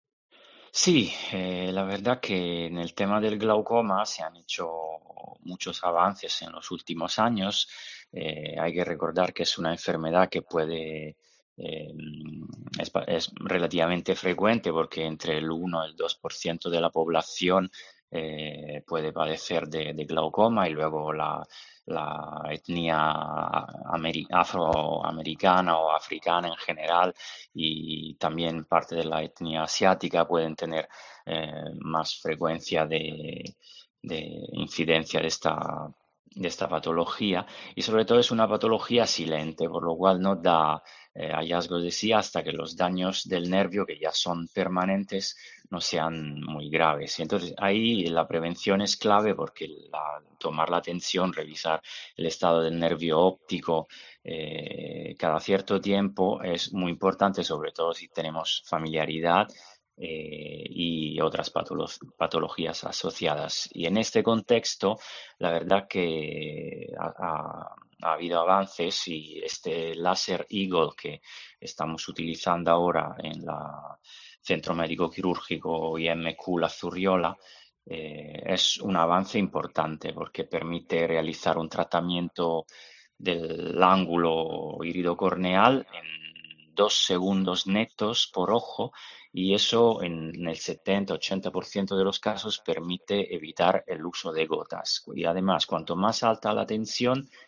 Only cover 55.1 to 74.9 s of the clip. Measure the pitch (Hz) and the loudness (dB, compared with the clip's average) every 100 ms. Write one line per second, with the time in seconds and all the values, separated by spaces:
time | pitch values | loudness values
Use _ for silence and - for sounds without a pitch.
55.1 | - 85 78 - 98 - 98 101 98 101 | -2 0 0 2 0 2 0 2 2 2
56.1 | 98 95 - 92 85 - 92 87 82 95 | 2 0 0 -2 -2 -2 -2 -2 2 0
57.1 | 92 98 95 82 76 78 - 82 82 85 | 4 2 2 -2 -2 -4 -2 -2 -2 -6
58.1 | - 80 80 80 - - 85 80 80 78 | -6 -4 -4 -4 -4 -2 -2 0 -2 -2
59.1 | 80 85 87 107 - - - _ - 82 | 0 4 4 4 -4 -20 -20 _ -14 -10
60.1 | 80 78 76 76 76 80 - 85 82 78 | -8 -10 -10 -12 -10 -10 -4 -2 0 -2
61.1 | 80 78 - - 87 82 80 80 - - | 0 0 0 -2 -2 -2 -4 -4 -8 -16
62.1 | - 85 80 80 - 82 82 - - 82 | -2 0 0 -2 -2 -4 -4 -6 -4 -6
63.1 | - 82 73 76 - - 92 82 104 110 | -2 0 0 -2 -4 -6 -4 0 2 2
64.1 | 113 107 113 - - - - 98 110 - | 2 4 2 4 2 2 0 0 0 -6
65.1 | - - - 87 85 80 98 98 - 87 | -16 -18 -4 0 0 2 2 2 0 0
66.1 | 80 76 78 76 76 78 - - - 82 | 0 -4 -6 -6 -8 -8 -10 -10 -8 -8
67.1 | - 87 78 78 80 - - - _ 82 | -6 -4 -4 -6 -10 -14 -16 -20 _ -2
68.1 | 80 85 85 85 98 98 - 85 - - | -2 0 2 6 4 4 -2 -2 -2 -4
69.1 | 78 78 78 78 - - 82 82 82 90 | -6 -8 -10 -8 -6 -4 -4 -4 0 0
70.1 | 95 - 90 - 104 98 90 76 - 73 | 0 0 -4 -4 -4 0 2 2 -2 -10
71.1 | 78 - - - _ - - 80 80 - | -10 -14 -18 -18 _ -12 -6 -4 -6 -8
72.1 | - 82 82 - 87 85 85 87 82 78 | -6 -6 -4 0 2 4 4 4 2 -2
73.1 | - 78 78 78 76 73 73 73 73 - | -6 -10 -8 -8 -8 -10 -12 -16 -18 -20
74.1 | - - - - 82 - 85 82 | -20 -20 -12 -4 -2 -2 -2 -2